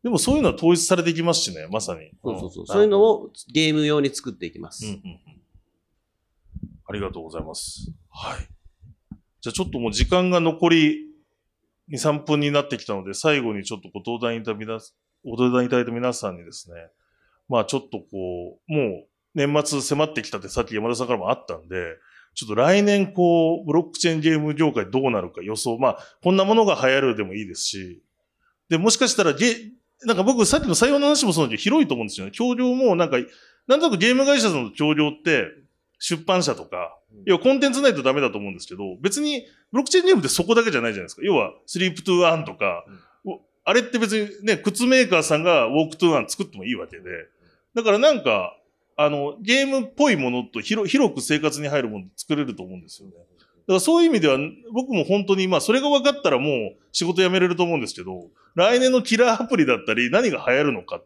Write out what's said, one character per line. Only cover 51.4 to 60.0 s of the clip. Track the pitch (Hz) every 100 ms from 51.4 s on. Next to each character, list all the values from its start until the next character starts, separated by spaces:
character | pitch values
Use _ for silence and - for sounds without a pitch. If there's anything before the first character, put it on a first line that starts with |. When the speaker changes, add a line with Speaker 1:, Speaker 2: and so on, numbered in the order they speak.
Speaker 1:
活 | 156 143
に | 147
入 | 143
る | 120
も | 104
の | 92 -
作 | - 147
れ |
る | 135
と | 101
思 | 92
う | 92
ん |
で | 80
す | -
よ | 98
ね。 |
だ | 85
か | _ _ _ _ -
ら | 185
そ | 233 339
う |
い | 330
う |
意 |
味 | 233
で | 156
は、 | 135 151 - -
僕 | 226 262
も | 208
本 | 151 202
当 | 190 190
に、 | 185
ま | 170
あ、 |
そ | -
れ | 254
が | 294
分 | 285
か | 269
っ | 277
た | -
ら | 127
も | 147
う | 131 101 - _
仕 | -
事 | 170 180
辞 | 185
め | 185
れ | 180
る | 175
と |
思 | 175
う | 160
ん |
で | 110
す |
け | -
ど、 | 92 92 85 _ _
来 | - 196 247
年 | 254
の | 254
キ | 247 226
ラ | 240 226
ー |
ア | 240
プ | 233
リ | 135
だ | 113
っ | -
た |
り、 | 110